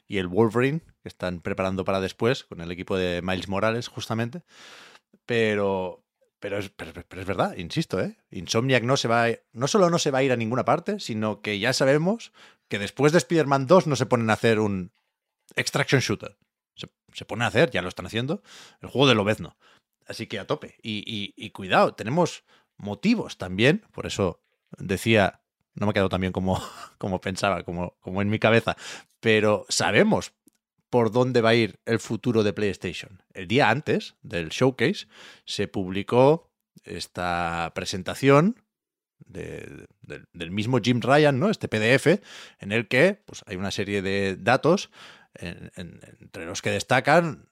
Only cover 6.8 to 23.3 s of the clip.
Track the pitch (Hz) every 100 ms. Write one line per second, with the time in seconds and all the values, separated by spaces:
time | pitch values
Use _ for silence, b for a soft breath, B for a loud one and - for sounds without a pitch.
6.8 | 82 82 - 90 95 95 180 139 85 -
7.8 | 165 92 156 220 _ 95 82 113 131 127
8.8 | 117 139 120 117 117 113 _ 113 135 220
9.8 | 175 170 156 131 139 120 110 127 113 151
10.8 | 175 202 - 110 107 104 - 101 113 127
11.8 | 135 147 170 226 - b b b - 104
12.8 | 101 - 143 165 - 170 139 139 131 180
13.8 | 156 135 113 123 113 107 117 107 107 98
14.8 | 90 _ _ _ _ _ _ - 123 143
15.8 | 139 135 - 104 - _ _ _ _ -
16.8 | - _ _ - - 110 117 113 165 92
17.8 | 87 - 90 110 131 202 B B B B
18.8 | 110 120 139 113 101 - 80 _ b b
19.8 | _ _ - 98 110 104 92 147 - _
20.8 | 113 107 92 107 101 - 104 - 95 139
21.8 | 190 - 104 160 170 - _ b b _
22.8 | 101 101 196 233 -